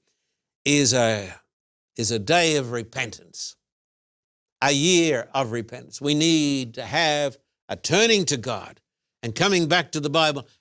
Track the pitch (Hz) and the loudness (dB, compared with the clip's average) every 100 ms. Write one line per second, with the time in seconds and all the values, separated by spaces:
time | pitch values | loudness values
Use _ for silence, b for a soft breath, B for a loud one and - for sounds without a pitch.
0 | _ _ _ _ _ _ 135 147 131 127 | _ _ _ _ _ _ 0 2 4 4
1 | 117 107 95 - _ _ _ _ _ - | 2 0 -6 -16 _ _ _ _ _ -6
2 | 113 117 98 170 165 151 123 120 110 131 | -4 -4 0 2 2 0 -2 -6 -8 -8
3 | 120 - 87 - - - _ _ _ _ | -8 -10 -18 -14 -14 -16 _ _ _ _
4 | _ _ _ _ _ - 135 143 160 175 | _ _ _ _ _ -2 0 2 4 4
5 | 165 131 - 135 123 117 113 123 - - | 4 0 -2 -4 -2 -4 -8 -12 -16 -6
6 | 143 147 165 160 147 139 123 113 110 143 | -2 2 2 2 2 -2 -6 -10 -6 0
7 | 160 147 143 - _ _ - 98 - 170 | 0 0 -2 -6 _ _ -12 -8 -2 2
8 | 226 214 156 139 117 107 - - _ _ | 4 2 0 -4 -4 -8 -10 -20 _ _
9 | _ _ 120 110 185 185 160 175 151 156 | _ _ -8 0 2 2 2 0 0 -4
10 | 143 156 156 139 - b | -2 0 0 -2 -10 b